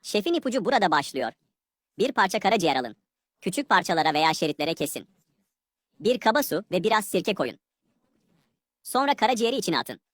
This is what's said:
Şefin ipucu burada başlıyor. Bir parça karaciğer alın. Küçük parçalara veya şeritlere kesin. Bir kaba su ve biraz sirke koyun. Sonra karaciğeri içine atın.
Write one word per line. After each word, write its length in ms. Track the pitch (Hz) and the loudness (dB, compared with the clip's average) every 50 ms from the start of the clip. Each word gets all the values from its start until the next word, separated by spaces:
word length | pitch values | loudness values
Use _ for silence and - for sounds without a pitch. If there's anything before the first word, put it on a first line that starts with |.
Şefin 320 | _ - - 214 196 339 339 | _ -2 -4 -2 0 0 -2
ipucu 320 | 320 - 269 226 269 175 | -2 -2 -2 -4 -2 0
burada 260 | 208 269 240 202 175 | 0 2 2 2 2
başlıyor. 420 | 160 147 131 - - 135 120 113 - _ _ _ _ _ _ _ _ _ _ _ _ - | 2 0 0 -2 -4 -4 -4 -4 -6 _ _ _ _ _ _ _ _ _ _ _ _ -2
Bir 120 | 208 277 | -2 0
parça 280 | 269 - 202 190 - 214 | 2 2 2 2 2 0
karaciğer 360 | - 196 226 214 175 156 135 | 0 2 2 2 2 0 0
alın. 200 | 131 123 113 104 _ _ _ _ _ _ _ _ _ | 0 -4 -6 -10 _ _ _ _ _ _ _ _ _
Küçük 280 | - 190 185 - 277 _ | -8 -6 -4 -4 0 _
parçalara 440 | 214 185 175 - 175 165 151 156 147 | 2 2 2 2 0 2 2 2 2
veya 200 | 151 160 160 156 | 4 2 2 2
şeritlere 400 | - 170 151 147 - 147 156 165 | 2 -2 -4 -2 -4 -4 -4 -2
kesin. 340 | - 151 139 - 120 - _ _ _ _ _ _ _ _ _ _ _ _ _ _ _ _ _ _ _ | -4 -4 -6 -6 -12 -14 _ _ _ _ _ _ _ _ _ _ _ _ _ _ _ _ _ _ _
Bir 200 | 143 208 247 247 | 0 0 0 2
kaba 240 | - 254 220 - - | 2 2 2 2 0
su 200 | - - 165 214 _ | 0 -4 -6 -4 _
ve 120 | - 185 170 | -4 0 0
biraz 220 | 220 220 214 208 | 2 0 0 0
sirke 280 | - - 185 - - 202 | 0 -2 -2 -2 -2 -2
koyun. 260 | - 135 123 - _ _ _ _ _ _ _ _ _ _ _ _ _ _ _ _ _ _ _ _ _ _ _ _ _ _ | -2 -4 -6 -6 _ _ _ _ _ _ _ _ _ _ _ _ _ _ _ _ _ _ _ _ _ _ _ _ _ _
Sonra 320 | - - 254 277 277 269 | -4 -2 0 2 2 2
karaciğeri 400 | - 220 220 262 214 233 226 262 | 2 2 2 2 2 0 0 0
içine 240 | 269 - - 160 123 | -2 -2 0 -2 -2
atın. 200 | - - 120 - _ _ | -2 -4 -10 -14 _ _